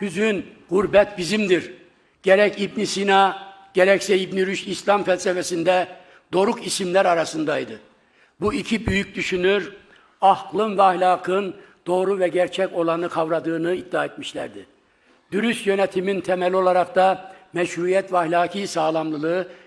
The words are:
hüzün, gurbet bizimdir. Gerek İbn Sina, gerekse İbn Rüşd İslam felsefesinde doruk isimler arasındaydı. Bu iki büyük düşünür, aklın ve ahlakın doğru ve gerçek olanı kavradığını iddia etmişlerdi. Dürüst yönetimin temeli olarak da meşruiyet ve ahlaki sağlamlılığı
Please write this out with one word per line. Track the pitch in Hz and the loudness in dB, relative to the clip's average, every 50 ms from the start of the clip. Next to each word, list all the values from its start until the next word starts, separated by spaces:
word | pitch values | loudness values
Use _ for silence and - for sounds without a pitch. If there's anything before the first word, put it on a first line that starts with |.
hüzün, | 202 196 156 196 214 220 208 170 143 - - - - _ | -8 -6 -2 -2 0 0 0 -2 -6 -10 -16 -20 -8 _
gurbet | 170 196 202 160 190 202 202 202 - 190 | 0 0 2 4 4 4 4 4 -2 -6
bizimdir. | 175 156 208 220 208 185 180 156 - - - - - _ _ _ _ _ _ _ | -4 -2 0 0 2 2 2 0 0 -6 -14 -20 -20 _ _ _ _ _ _ _
Gerek | - - 190 202 208 190 - 202 | 2 4 4 6 4 2 2 -2
İbn | 202 175 135 220 196 | -6 -4 -2 -4 -4
Sina, | - - 196 202 202 196 196 196 185 190 - - - - - - - - | -2 -2 -2 2 4 6 6 6 4 2 -4 -12 -18 -20 -20 -20 -4 0
gerekse | 180 180 196 196 180 - - 196 190 | 2 4 4 4 2 2 0 0 0
İbn | 190 156 185 | 0 -2 -2
Rüşd | 190 190 190 190 - - | -2 -2 -2 -2 -6 -6
İslam | 208 180 - - 202 208 202 180 | -8 -8 -4 0 0 0 2 2
felsefesinde | 190 185 180 - 202 180 180 170 - 180 170 160 180 185 185 170 - - - - - - - _ _ | 0 -2 0 0 -2 -2 -2 -4 -4 -4 -2 0 2 2 2 0 -4 -8 -18 -20 -20 -20 -20 _ _
doruk | 170 185 196 233 - - - | 0 2 2 2 0 -4 -6
isimler | 185 - - 196 175 175 196 - | -6 -6 -4 -4 0 2 2 4
arasındaydı. | 180 170 165 151 - - 160 156 151 147 135 127 110 110 104 - _ _ _ _ _ _ _ _ _ _ _ | 4 2 0 0 -4 -4 -4 -4 -2 -2 -4 -4 -8 -12 -16 -18 _ _ _ _ _ _ _ _ _ _ _
Bu | 170 208 190 | -4 -2 -2
iki | 196 180 - 226 202 - | -4 -4 -4 -4 -2 -2
büyük | 196 190 196 196 - - | -2 -2 -2 -2 -4 -6
düşünür, | 190 160 - 185 180 175 190 202 202 170 - - - - _ - _ _ _ _ _ | -8 -4 -4 -2 0 2 2 2 2 -2 -6 -12 -18 -20 _ -20 _ _ _ _ _
aklın | 202 196 190 - - - 156 190 220 220 196 202 | 4 4 4 4 -2 -6 -4 -2 -2 0 2 4
ve | |
ahlakın | 196 190 180 175 185 180 180 175 180 175 185 202 202 185 - - - - _ _ _ | 4 4 4 4 2 2 2 2 0 -2 -2 -2 -2 -4 -10 -12 -20 -20 _ _ _
doğru | 170 180 185 185 190 202 190 | -2 0 0 0 0 0 0
ve | 180 170 | 0 0
gerçek | 151 175 180 170 - 190 190 185 | 2 0 0 0 0 -2 -4 -2
olanı | 185 180 165 165 165 165 175 170 | -2 -2 0 0 0 -2 -4 -4
kavradığını | - 165 160 160 165 160 160 165 165 165 165 175 185 | -2 -2 -2 -2 -2 -2 -2 -4 -4 -2 -2 -2 -2
iddia | 180 180 - - 151 147 | -4 -6 -6 -4 -4 -4
etmişlerdi. | 143 - 151 139 - - 151 - - - - - _ _ _ _ _ _ _ _ _ _ _ _ _ | -4 -8 -12 -14 -10 -10 -10 -10 -10 -12 -16 -20 _ _ _ _ _ _ _ _ _ _ _ _ _
Dürüst | 170 202 226 240 226 - - | -4 -2 0 0 -2 -2 0
yönetimin | 196 196 196 196 185 - 185 180 196 196 185 | 0 2 2 0 0 0 -2 -2 0 -2 -2
temeli | - - 185 180 180 180 185 | -2 -2 -2 0 0 0 2
olarak | 190 185 180 180 180 170 - - | 2 2 4 4 2 0 2 2
da | 185 185 190 185 - - - - - - _ | 4 4 4 2 0 -6 -14 -20 -20 -20 _
meşruiyet | - 170 180 170 - 165 175 180 185 196 185 190 | -4 -4 -4 -4 -4 -4 -2 0 0 0 0 0
ve | 185 175 | 0 0
ahlaki | 170 160 175 170 175 170 185 202 202 | 0 2 0 0 0 0 -2 -6 -8
sağlamlılığı | - - 170 156 160 160 160 156 156 156 147 151 160 175 185 180 180 - - - | -4 -2 -2 0 0 0 -2 -2 -4 -4 -4 -2 -2 -2 -2 -4 -6 -12 -20 -20